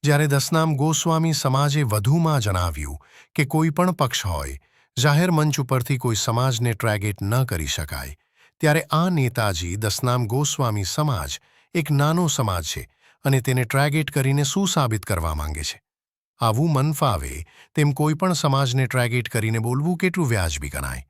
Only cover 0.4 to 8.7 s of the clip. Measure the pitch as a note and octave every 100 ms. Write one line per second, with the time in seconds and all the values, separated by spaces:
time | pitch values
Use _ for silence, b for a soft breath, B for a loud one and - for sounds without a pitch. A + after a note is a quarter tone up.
0.4 | - D#3+ D#3+ D3 D3+ D#3 E3+ D#3+ E3 D3+
1.4 | C3+ C3 C#3+ C#3+ C3 G#2+ G2+ D#3+ D#3+ D3
2.4 | G#2 F#2 F2 D2 D2 C#2 B B B -
3.4 | C#3+ D#3 D#3+ D3+ F3+ F3+ C3+ - G2 D#2
4.4 | C2+ C2+ b b b - C#3+ D3 F#3 D#3+
5.4 | D3+ C#3+ B2+ C3 B2 C3 B2 G#2+ - A#2
6.4 | C3 A#2 A#2+ A2 A#2 G#2 G#2 G2 G2+ A#2+
7.4 | B2 F#2 D2 - D2 C#2 C2+ C#2+ b b
8.4 | b _ D#3